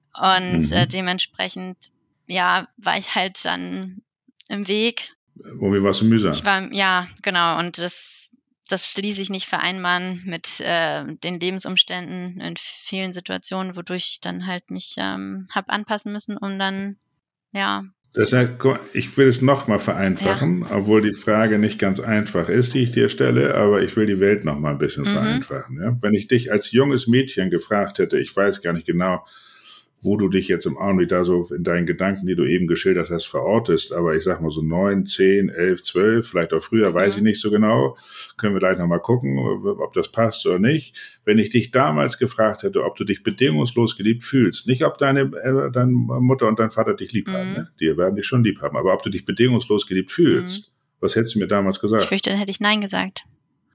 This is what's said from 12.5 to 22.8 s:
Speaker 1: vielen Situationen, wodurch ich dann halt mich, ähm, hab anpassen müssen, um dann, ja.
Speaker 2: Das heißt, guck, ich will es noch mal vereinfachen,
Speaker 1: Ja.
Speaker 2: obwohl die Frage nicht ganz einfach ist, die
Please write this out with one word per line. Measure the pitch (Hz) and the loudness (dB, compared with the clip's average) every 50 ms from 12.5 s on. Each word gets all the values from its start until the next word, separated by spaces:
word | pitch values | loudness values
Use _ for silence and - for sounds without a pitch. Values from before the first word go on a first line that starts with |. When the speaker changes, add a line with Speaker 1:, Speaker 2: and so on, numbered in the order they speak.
| 170 - | -10 -10
Speaker 1:
vielen | - - - - - - 190 190 190 185 | -12 -14 -14 -14 -12 -8 -6 -6 -6 -6
Situationen, | 180 180 175 - 190 185 - - 190 190 190 185 180 | -8 -10 -10 -8 -10 -8 -6 -6 -6 -6 -6 -6 -8
wodurch | 180 170 - 185 180 - - | -10 -10 -8 -6 -6 -4 -4
ich | - - | -6 -6
dann | - 185 180 180 180 185 | -6 -8 -8 -6 -6 -6
halt | 180 175 _ - | -8 -8 _ -10
mich, | - 180 - - - - | -8 -8 -6 -6 -6 -6
ähm, | - 98 - 190 196 196 196 190 185 - - | -6 -6 -6 -8 -8 -10 -10 -12 -12 -8 -8
hab | 196 190 - | -8 -6 -4
anpassen | - 208 208 - 220 208 - 208 208 | -6 -6 -4 -4 -6 -6 -6 -6 -8
müssen, | 208 - - 208 202 | -10 -8 -8 -10 -8
um | 196 196 196 190 | -6 -8 -6 -4
dann, | 196 190 196 190 196 202 196 _ _ _ _ _ _ _ _ _ _ _ | -4 -4 -4 -4 -6 -8 -10 _ _ _ _ _ _ _ _ _ _ _
ja. | - 196 196 202 202 - 196 190 _ _ _ _ - | -6 -4 -2 -2 -2 -4 -6 -12 _ _ _ _ -2
Speaker 2:
Das | - 107 - | 0 0 2
heißt, | 127 127 123 123 123 - | 4 2 2 2 -2 0
guck, | - 135 - - - - - | 0 0 0 0 -6 -8 -8
ich | - 120 - - 139 | -6 -6 -4 2 6
will | 139 131 | 6 6
es | 120 123 | 6 4
noch | 127 131 139 135 - - | 4 4 2 2 2 0
mal | 104 95 | 0 0
vereinfachen, | - 113 87 78 98 95 90 87 98 95 98 127 127 87 87 90 | 0 -2 -2 0 0 0 0 0 0 -2 0 0 0 0 0 -2
Speaker 1:
Ja. | 85 - 104 104 | -2 -2 -2 -2
Speaker 2:
obwohl | 98 104 110 107 | 2 4 4 4
die | 104 107 98 | 4 2 -2
Frage | - - - - 110 113 110 107 104 | -2 -2 2 2 4 4 4 4 4
nicht | 107 104 104 - | 2 2 2 0
ganz | 107 98 95 - | 0 0 0 -2
einfach | - 113 107 107 101 - - 87 85 85 | -2 0 0 0 0 0 0 -2 0 2
ist, | 90 120 123 120 - | 4 2 2 2 2
die | 135 | 0